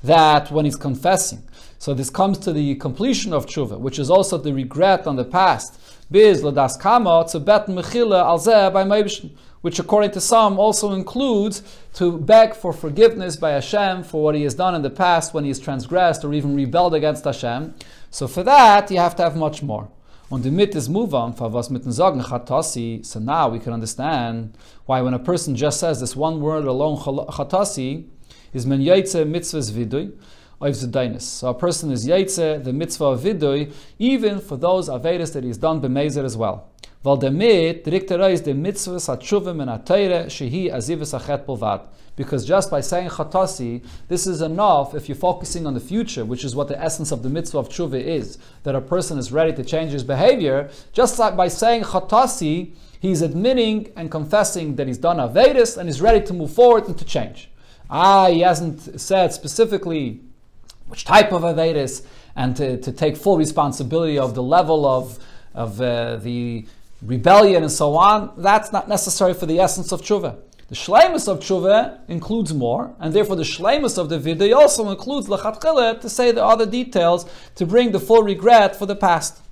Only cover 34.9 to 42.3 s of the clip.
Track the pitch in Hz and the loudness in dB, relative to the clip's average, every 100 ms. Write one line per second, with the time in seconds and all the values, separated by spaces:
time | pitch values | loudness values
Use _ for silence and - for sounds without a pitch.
34.9 | 127 151 180 160 147 127 113 160 160 131 | -4 -2 -2 -4 -6 -8 -2 -2 -2 -2
35.9 | 135 147 143 135 110 110 - - _ - | -2 -2 -2 -4 -4 -4 -6 -12 _ -20
36.9 | - 139 139 135 143 226 196 160 170 - | -6 0 0 2 2 4 4 2 -2 -2
37.9 | 185 190 175 190 175 151 139 175 196 - | -4 -2 0 2 2 -2 -4 -4 -6 -8
38.9 | 180 - 123 - 202 180 165 131 113 - | -8 -6 -8 -2 -2 -2 -6 -6 -8 0
39.9 | 185 196 175 170 - 131 156 180 123 113 | 2 2 0 -4 -8 -6 -4 -4 -4 -6
40.9 | 170 113 127 - 143 - 123 107 98 - | -6 -6 -8 -6 -8 -6 -6 -4 -4 -8
41.9 | - - - 135 | -20 -18 -12 -6